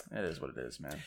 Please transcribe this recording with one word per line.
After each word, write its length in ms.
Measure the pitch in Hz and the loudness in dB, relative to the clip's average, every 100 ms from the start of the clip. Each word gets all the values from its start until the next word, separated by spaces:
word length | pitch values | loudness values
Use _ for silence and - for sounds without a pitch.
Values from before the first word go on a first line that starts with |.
| - | -2
It 120 | 107 90 | 2 4
is 160 | 78 | 2
what 80 | 67 | 0
it 80 | 60 | 0
is, 220 | 62 - | -2 -2
man. 180 | 71 76 | -4 -4